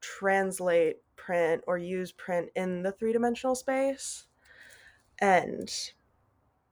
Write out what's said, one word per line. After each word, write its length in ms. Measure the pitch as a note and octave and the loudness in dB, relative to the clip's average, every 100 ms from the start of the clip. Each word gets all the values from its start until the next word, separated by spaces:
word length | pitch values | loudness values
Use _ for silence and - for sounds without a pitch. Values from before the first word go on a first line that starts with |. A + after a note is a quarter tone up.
translate 960 | - - G3 G3 F#3+ F#3 F3+ E3+ D#3+ - _ | -16 -4 2 2 2 0 2 4 4 0 _
print 480 | - - F3 D#3+ E3 - | -14 -2 2 2 2 0
or 100 | F3+ | -4
use 320 | F3 F#3 F3+ | -2 -6 -6
print 380 | - - F3 D#3+ - | -10 -4 -4 -2 -4
in 260 | F#3 F3+ | -2 -2
the 80 | F#3+ | -4
three-dimensional 640 | G3 A3 A#3 A#3+ A#3 C4 | -2 0 2 2 0 -2
space. 720 | B3+ - C4+ C4+ C4+ - - - _ _ - - - - _ _ - | -2 -2 0 0 -2 -8 -12 -16 _ _ -20 -20 -20 -20 _ _ 0
And 520 | G3+ F3 - - - - - - _ _ _ _ _ _ _ | 4 4 2 -6 -8 -10 -10 -16 _ _ _ _ _ _ _